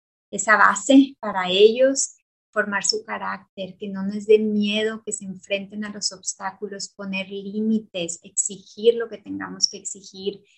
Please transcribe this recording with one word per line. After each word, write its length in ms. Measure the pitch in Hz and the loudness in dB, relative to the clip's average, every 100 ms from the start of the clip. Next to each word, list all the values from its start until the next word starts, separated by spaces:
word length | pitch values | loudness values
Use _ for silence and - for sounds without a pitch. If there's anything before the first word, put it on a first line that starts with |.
| _ _ _ | _ _ _
esa 260 | 202 - 208 | -6 2 6
base 600 | 190 202 - 269 269 - | 6 4 6 8 8 2
para 280 | 214 190 180 | -6 -4 0
ellos, 640 | 185 214 233 262 269 - _ _ _ _ | 6 6 6 2 2 -4 _ _ _ _
formar 320 | 214 208 202 | -4 -2 -2
su 200 | 190 214 | -2 -2
carácter, 720 | 214 208 190 196 _ - 190 - | -4 -10 -8 -10 _ -14 -14 -12
que 100 | 208 | -10
no 160 | 196 | -6
nos 220 | 196 208 208 | -6 -4 4
dé 120 | 214 | 4
miedo, 640 | 214 208 208 208 214 220 | 4 0 0 0 -2 -4
que 80 | - | -10
se 120 | - | -10
enfrenten 600 | 190 185 - 202 196 208 | -10 -12 -6 -6 -6 -10
a 60 | 214 | -10
los 200 | 208 - | -6 -8
obstáculos, 760 | 190 - - 196 190 202 196 196 | -8 -12 -8 -10 -10 -12 -10 -14
poner 400 | - 196 190 190 | -12 -8 -8 -8
límites, 880 | 202 196 208 220 220 214 185 170 - | -10 -8 -4 -2 -2 -4 -8 -8 -8
exigir 720 | 196 - - 190 - - 220 | -12 -8 -6 -8 -18 0 2
lo 140 | 226 226 | 4 0
que 100 | 202 | -10
tengamos 500 | 196 196 190 196 196 | -12 -10 -10 -4 -4
que 80 | 202 | -4
exigir, 600 | 202 196 - 190 196 202 _ | -14 -14 -16 -8 -8 -8 _